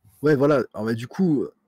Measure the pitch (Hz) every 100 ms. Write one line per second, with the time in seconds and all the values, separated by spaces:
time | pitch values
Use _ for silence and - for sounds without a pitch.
0 | _ _ 143 143 143 143 107 - 110 113
1 | 123 - 185 139 87 -